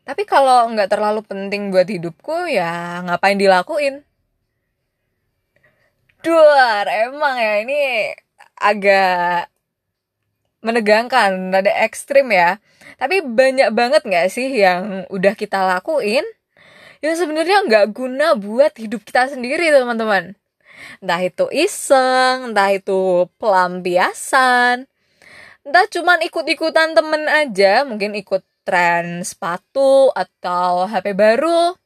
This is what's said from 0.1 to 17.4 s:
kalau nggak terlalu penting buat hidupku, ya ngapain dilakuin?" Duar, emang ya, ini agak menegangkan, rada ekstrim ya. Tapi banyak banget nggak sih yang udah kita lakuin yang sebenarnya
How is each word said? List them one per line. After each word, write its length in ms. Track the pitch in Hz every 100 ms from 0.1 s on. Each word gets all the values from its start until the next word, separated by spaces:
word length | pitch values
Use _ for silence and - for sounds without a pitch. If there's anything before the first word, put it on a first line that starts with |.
| 285 403
kalau 400 | 339 269 247 233
nggak 160 | 226 196
terlalu 320 | 208 214 214
penting 480 | 214 196 196 202 202
buat 160 | 190 180
hidupku, 640 | 196 165 165 - 330 359
ya 480 | 240 170 170 175 175 180
ngapain 320 | 175 196 202
dilakuin?" 640 | 196 185 180 311 285 269 _ _ _ _ _ _ _ _ _ _ _ _ _ _ _ _ _ _ _ _ _ _
Duar, 640 | 320 330 302 285 247 208
emang 540 | 196 175 233 285 302 254
ya, 160 | 220 208
ini 180 | 226 294 277 233 156 - _ _ - _
agak 920 | 208 208 196 196 190 180 175 175 - _ _ _ _ _ _ _ _ _ _ _
menegangkan, 960 | 220 233 214 214 240 254 202 185 185
rada 180 | 190 196 - 220
ekstrim 420 | - - 277 262
ya. 300 | 196 170 202 _ _ - -
Tapi 240 | 262 381
banyak 460 | 302 226 262 262 233
banget 300 | 220 240 302
nggak 240 | 226 175 180
sih 220 | 214 262
yang 580 | 262 196 180 208 190 -
udah 240 | 196 190
kita 320 | 214 208 190
lakuin 600 | 185 185 - 302 208 233 415 - _ _ _ - - _
yang 160 | 294 330
sebenarnya 480 | 349 311